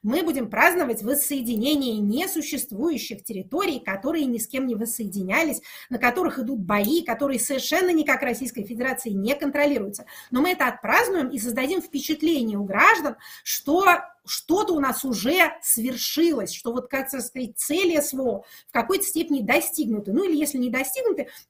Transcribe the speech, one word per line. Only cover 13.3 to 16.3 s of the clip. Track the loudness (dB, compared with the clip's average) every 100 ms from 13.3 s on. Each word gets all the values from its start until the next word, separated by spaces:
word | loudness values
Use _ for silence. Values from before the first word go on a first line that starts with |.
| -14
что | -8 -6 0 4 6 4 2 -16 -10
что-то | -10 0 2 2
у | 2
нас | 0 0 -2
уже | -2 2 4 4 2
свершилось, | -2 0 0 -4 -4 2 2